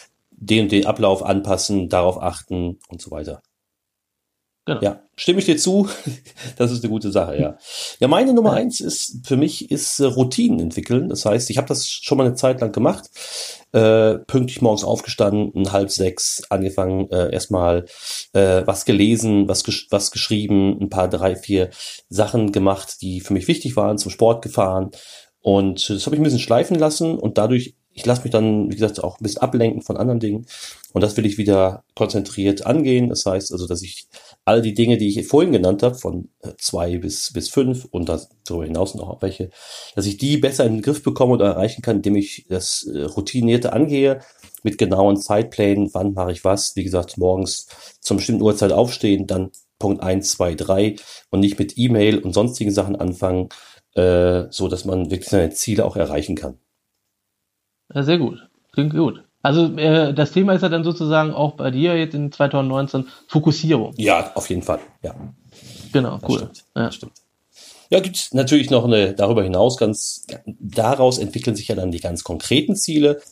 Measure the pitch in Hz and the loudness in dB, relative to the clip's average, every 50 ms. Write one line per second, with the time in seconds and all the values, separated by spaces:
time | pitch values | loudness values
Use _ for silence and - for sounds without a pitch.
0 | - _ _ _ _ _ _ _ 107 101 110 113 107 101 107 101 101 - 110 - | -20 _ _ _ _ _ _ _ 0 2 2 2 4 4 2 2 2 2 0 2
1 | 107 98 95 92 - 98 98 98 98 104 95 90 - - 101 98 90 85 - 90 | 2 2 2 2 0 0 0 0 0 0 -2 -2 0 -2 -2 -2 0 0 0 2
2 | 87 90 90 80 80 90 87 - - - 95 90 87 87 90 - _ _ - 80 | 2 2 0 -2 -4 -6 -6 -8 -8 -8 -6 -4 -4 -6 -8 -10 _ _ -20 -20
3 | - 80 78 76 76 76 69 - _ _ _ _ _ _ _ _ _ _ _ _ | -16 -14 -12 -12 -10 -12 -14 -16 _ _ _ _ _ _ _ _ _ _ _ _
4 | _ _ _ _ _ _ _ _ _ _ _ _ _ - 147 110 101 101 101 - | _ _ _ _ _ _ _ _ _ _ _ _ _ -6 -4 -2 -2 -4 -4 -6
5 | _ _ _ - - 180 180 196 - - 156 151 - 185 190 202 196 196 - - | _ _ _ -4 -2 0 0 2 2 2 0 2 0 2 2 2 0 0 -4 -10
6 | - 139 123 - _ - - - - 127 - - 123 120 123 120 120 110 110 110 | -10 -12 -12 -12 _ -20 -20 -18 -18 -12 -4 -2 -2 -2 0 -4 -4 -4 -4 -4
7 | 104 101 95 98 85 87 73 73 76 76 - - - - - - - - - - | -4 -2 0 0 0 0 -2 -2 -2 -4 -6 -10 -16 -16 -14 -12 -12 -12 -2 0
8 | - 131 156 196 262 269 247 233 220 214 208 214 247 247 - - - - - - | 2 4 4 4 4 4 4 4 4 4 2 2 0 -2 -4 -4 -6 -6 -6 -6
9 | - - - 123 - - 135 127 151 165 - - - - 139 147 - - - - | -8 -10 -12 -12 -4 0 2 2 2 0 -2 -6 -6 -6 -6 -4 -4 -4 0 0
10 | 139 131 - 131 127 127 - - 240 240 - 80 85 82 - - - - 120 127 | 0 2 4 2 0 2 2 2 2 2 2 0 -2 -4 -4 -6 -4 0 0 0
11 | 165 190 - - - 110 104 120 123 - 107 123 123 - 151 - - - - - | 0 -2 -4 -2 0 2 2 2 0 0 -2 -2 0 0 -2 -4 -4 -6 -8 -10
12 | - - 143 131 131 123 123 - - 127 127 127 120 107 101 107 117 160 196 - | -2 0 2 2 2 2 2 2 2 0 2 0 -2 -2 0 0 0 0 0 -2
13 | - - _ - - - - - - - - - _ _ - 110 110 110 110 110 | -8 -18 _ -18 -16 -12 -12 -12 -12 -12 -14 -18 _ _ 2 4 6 6 6 6
14 | 110 110 107 - - - - 131 127 127 - - 123 113 107 104 - - - - | 6 4 2 0 -2 0 0 0 0 0 0 2 2 2 2 2 0 -2 -2 -2
15 | - - - - 110 101 101 107 107 101 - 92 95 92 98 101 101 98 - - | -4 -6 -2 0 2 2 2 0 0 -2 -2 -2 0 0 2 0 0 0 0 0
16 | 95 92 92 - - - - - - - 101 95 95 95 95 - 92 92 95 95 | 0 0 -2 -2 -4 -4 -4 -6 -4 -4 -2 -2 -2 -2 -2 -2 -2 0 -2 -2
17 | 98 - - 92 87 71 - 90 - - 101 90 87 87 87 87 87 - - - | -2 -2 0 0 0 0 -2 -4 -2 -2 0 2 2 2 2 2 -2 -6 -12 -16
18 | - - - - - - - 98 98 95 92 92 92 113 - - - - 110 101 | -14 -12 -12 -12 -12 -2 2 4 4 6 4 4 2 0 -2 0 0 2 4 4
19 | 104 110 117 113 113 110 104 101 98 95 95 - - - 101 - - - - 101 | 4 4 4 2 2 2 2 2 2 2 0 -2 -2 -4 -6 -6 -4 -2 -2 -2
20 | 101 - - - - - 113 104 104 101 104 98 98 98 101 101 98 98 - 95 | -2 -4 -4 -6 -4 -2 -2 -2 0 2 2 2 2 2 0 -2 -6 -4 0 -2
21 | 92 92 92 87 92 95 90 - - - 101 92 92 90 - - - - - - | 0 0 0 0 0 -2 -2 -4 -4 -2 0 0 0 -2 -4 -12 -16 -16 -16 -18
22 | - _ 87 95 107 107 - 120 107 101 101 104 98 98 98 95 - - - - | -16 _ -2 -2 -2 0 0 0 0 0 0 2 2 2 2 0 -4 -12 -14 -10
23 | - 95 92 92 90 - 101 95 95 - 170 - - 127 123 - 101 104 107 101 | -10 -8 -8 -8 -4 -2 -2 0 0 0 -2 0 -4 -4 -2 0 0 0 0 -2
24 | - 98 - - 113 113 117 113 - 107 - - 101 95 92 95 98 98 - - | -4 -8 0 4 4 4 4 2 -2 -4 0 0 0 2 0 -2 -4 -6 -8 -16
25 | - - - - - _ _ _ - 104 98 98 98 98 90 - - - 104 98 | -20 -20 -20 -20 -20 _ _ _ 0 2 2 4 2 0 -2 -4 -4 -4 -4 -4
26 | - 139 151 151 156 151 135 117 - - 113 123 - - 185 156 156 151 151 - | -4 -2 0 0 2 2 2 0 2 2 2 2 2 2 2 2 2 0 0 -2
27 | 165 160 160 - - 110 104 107 104 113 127 123 123 - - _ _ _ _ - | -2 -2 -2 -2 -4 -2 0 0 2 2 2 0 0 -4 -12 _ _ _ _ -4
28 | - 120 123 123 - 120 117 110 110 110 107 107 101 - 98 104 110 104 101 - | 0 0 0 0 0 0 2 2 4 4 2 2 0 -2 0 0 -2 -2 0 -4
29 | - 92 - - 107 101 - - 131 123 127 120 120 113 - - - - - - | -6 -8 -6 -8 -8 -8 -2 -2 -2 0 2 2 2 2 0 -2 -6 -6 -4 -2
30 | - 127 120 117 113 107 104 110 120 - - - - - - - - - - 95 | 0 0 0 0 -2 -2 -4 -6 -8 -12 -18 -18 -18 -18 -18 -20 -18 -6 0 0
31 | 101 104 - 120 107 104 101 - 101 101 98 95 95 92 98 - _ _ _ - | 0 2 2 0 0 0 0 0 2 2 4 4 4 2 0 -4 _ _ _ -4
32 | 113 101 - 104 98 - - 104 98 101 101 101 - - 135 160 143 131 127 123 | -4 -2 -2 -4 -4 -4 -4 0 0 0 0 0 -2 0 0 2 2 2 2 2
33 | 123 120 120 - - 101 92 95 98 - 90 90 90 87 90 85 92 92 - - | 2 0 -2 -2 -2 -2 -2 -2 -4 -6 -8 -8 -6 -6 -6 -8 -8 -12 -16 -18
34 | - _ - - - - - _ _ 95 110 117 113 110 101 117 117 117 120 104 | -20 _ -20 -20 -20 -20 -20 _ _ 2 2 2 2 0 0 2 2 4 4 2
35 | 107 101 101 110 - - - 147 180 185 123 98 90 92 98 98 120 123 127 - | 2 0 0 -2 0 2 4 4 4 4 4 2 2 2 2 2 0 0 -2 -2
36 | - 90 85 87 - - _ _ - - - - - - - 87 85 87 90 87 | -6 -6 -6 -8 -10 -12 _ _ -18 -18 -14 -10 -8 -6 -4 -2 -2 -2 -4 -4
37 | 82 76 78 - - - - 85 85 - - 139 131 127 127 127 - - - 90 | -6 -8 -8 -8 -8 -8 -6 -8 -8 -2 0 0 0 0 -2 -4 -6 -8 -6 -6
38 | 85 82 82 82 - - _ _ - - 87 85 78 78 82 80 98 101 - - | -4 -4 -4 -6 -8 -12 _ _ -12 -8 -8 -6 -6 -4 -2 -2 -2 -2 -4 -8
39 | - 87 - - 95 95 - - 92 90 - - - - - - - - - 101 | -12 -12 -8 -6 -6 -6 -6 -8 -10 -12 -14 -18 -20 -20 -20 -20 -20 -8 -6 -4
40 | 98 104 101 104 123 143 147 135 - 135 139 - 135 113 110 110 104 135 151 - | -4 -4 -4 -2 -2 0 2 2 2 0 2 2 2 2 0 0 0 -2 -2 0
41 | - 127 - - 131 123 123 107 98 101 87 85 98 113 - - - 117 107 101 | -2 -2 2 2 4 4 4 4 4 2 2 2 0 -2 -2 -4 -2 -2 0 0
42 | 101 101 104 101 98 98 - - - - 92 92 - - - - - - - 71 | 2 2 0 0 0 -2 -8 -14 -8 -6 -6 -4 -4 -4 -6 -6 -8 -8 -6 -6
43 | 71 - - 107 98 - - 127 117 117 117 123 123 - - 120 151 151 143 135 | -6 -4 -6 -6 -6 -4 -2 0 2 4 4 2 2 0 2 2 2 2 2 2
44 | 139 135 135 127 - - _ _ - - - - - 107 101 - 113 90 92 95 | 2 2 2 0 -6 -14 _ _ -20 -20 -16 -6 -4 -4 0 0 0 2 4 4
45 | 98 101 101 101 - - 104 107 117 123 - - 104 101 101 101 101 98 - 92 | 4 4 4 2 0 0 0 0 0 0 -2 0 2 2 2 2 0 0 -2 -2
46 | 95 101 98 95 90 90 87 - - 95 98 98 - - - 101 98 92 90 90 | -4 -2 -2 -2 -4 -4 -4 -2 0 0 0 0 -2 -4 -4 -6 -4 -2 -2 -2
47 | 85 - - 92 90 92 92 92 95 95 - - - - - - - - - _ | -2 -4 -4 0 0 2 2 0 -2 -4 -6 -8 -12 -16 -20 -20 -20 -20 -20 _
48 | - - 107 98 101 - 117 98 107 107 101 - 104 98 90 95 123 123 - - | -4 -2 -2 0 0 0 0 2 2 2 2 4 2 2 4 2 2 0 0 -2
49 | - 107 101 98 98 - 95 92 92 95 - - _ _ _ - - 98 98 87 | 0 2 2 0 0 -2 -2 -4 -4 -6 -8 -16 _ _ _ -4 -2 -2 -2 -2
50 | - 95 92 98 101 - - - 92 87 82 76 - - 95 98 104 107 104 - | -2 -2 -2 0 -2 -2 -2 -2 -2 -2 -2 -2 -2 0 2 2 2 0 -2 -6
51 | - - - - - _ - 95 101 101 101 - 98 101 - - 120 127 117 107 | -12 -20 -20 -20 -10 _ 2 2 2 2 2 -2 -4 -4 -2 0 2 2 4 4
52 | 104 107 107 101 - 95 87 101 110 123 120 - 110 104 98 101 95 98 98 - | 4 4 4 2 -2 0 0 2 0 0 -2 -2 -2 0 0 0 -2 -2 -4 -4
53 | 87 90 90 - 98 92 92 92 92 - - - - - - _ _ _ - - | -4 -4 -4 -2 -2 -2 0 -2 -4 -6 -10 -18 -20 -20 -20 _ _ _ 0 2
54 | 90 90 90 87 90 90 90 92 90 - - - 95 90 90 90 - 95 92 92 | 4 4 4 4 4 4 2 0 -2 -6 -6 -4 -4 -4 -4 -6 -4 -4 -2 -2
55 | 87 78 95 90 - - - 98 85 80 - - - 113 104 98 - - - 98 | -2 -2 -4 -6 -2 0 2 2 2 2 -2 -4 -4 -2 0 0 0 0 0 -2
56 | 82 69 73 76 73 - 85 73 - 67 65 - _ _ _ _ _ _ _ _ | -2 -2 -2 -4 -4 -4 -6 -8 -8 -10 -12 -16 _ _ _ _ _ _ _ _
57 | _ _ _ _ _ _ _ _ _ _ _ _ _ _ _ _ _ - - 143 | _ _ _ _ _ _ _ _ _ _ _ _ _ _ _ _ _ -8 -4 -2
58 | 139 139 175 175 135 107 - - - _ _ _ _ _ _ - 143 151 156 160 | 2 2 2 2 0 -2 -4 -8 -16 _ _ _ _ _ _ -2 0 0 0 0
59 | 165 120 - - - _ _ _ - 143 143 165 170 160 160 156 151 156 156 160 | 0 0 -2 -6 -14 _ _ _ 0 2 4 4 2 2 0 0 2 4 4 4
60 | 156 139 139 147 147 - - 180 190 196 190 170 190 175 165 165 156 175 160 - | 2 2 2 0 0 2 2 2 2 4 2 2 2 0 0 0 -2 -2 -2 -2
61 | 160 151 156 156 156 156 - - 147 143 - - 135 135 127 131 156 175 170 165 | -2 0 2 2 2 0 0 -2 -2 -2 -2 -4 -4 -2 0 0 0 2 2 0
62 | 160 160 156 147 147 143 - - 147 139 143 139 135 131 131 135 135 139 - 135 | -2 -2 -4 -4 -6 -6 -2 -2 0 0 0 0 0 0 -2 -2 -2 -2 -4 -6
63 | 131 - - - _ - - 151 151 160 147 - - 156 160 120 110 110 - - | -6 -6 -12 -20 _ -2 0 2 2 2 0 2 2 2 2 2 0 -4 -6 -2
64 | 107 104 90 82 82 - - - - - 92 87 85 - 82 - - - _ _ | 2 2 2 2 0 -2 -6 -8 -6 -4 -4 -4 -2 -4 -4 -4 -6 -14 _ _
65 | - 80 - - 71 67 - _ _ _ - - - - - - - - - 139 | -12 -12 -12 -12 -16 -18 -20 _ _ _ -20 -20 -20 -20 -20 -20 -8 -2 0 0
66 | 127 113 - - - - 123 - - 117 - - _ _ _ - 117 117 - - | 0 0 -4 -6 -4 -4 -4 -4 -4 -10 -14 -20 _ _ _ -4 -4 -4 -6 -10
67 | - - - _ _ _ _ _ _ _ _ - - - - - _ _ 180 190 | -16 -20 -20 _ _ _ _ _ _ _ _ -20 -20 -20 -20 -20 _ _ 2 2
68 | 185 190 - - - - - 131 131 123 151 147 127 123 135 117 113 120 113 107 | 2 0 -4 -8 -6 -2 0 0 2 4 4 4 4 4 4 4 4 4 4 4
69 | 98 95 98 - 101 101 117 110 98 92 92 90 107 127 127 - 113 107 107 - | 4 2 2 0 0 2 2 2 2 2 4 4 4 4 2 2 0 0 0 -2
70 | - - - - - - - - _ - - - - 101 - 113 107 117 139 135 | -6 -8 -10 -12 -14 -16 -18 -16 _ -16 -14 -12 -14 -6 -2 0 0 2 4 4
71 | 127 127 127 127 - - - 123 123 123 107 98 - - 110 95 92 92 85 82 | 4 4 4 2 -4 -6 -6 -4 -4 -4 -4 -2 -4 -4 -4 -4 -4 -4 -6 -6
72 | - 90 87 85 - - 87 80 - - 123 147 156 - 190 196 - - 156 151 | -6 -6 -8 -8 -8 -8 -10 -8 -2 2 2 2 2 0 -2 -2 -2 0 2 4
73 | 147 147 147 147 - - | 4 4 2 0 -6 -16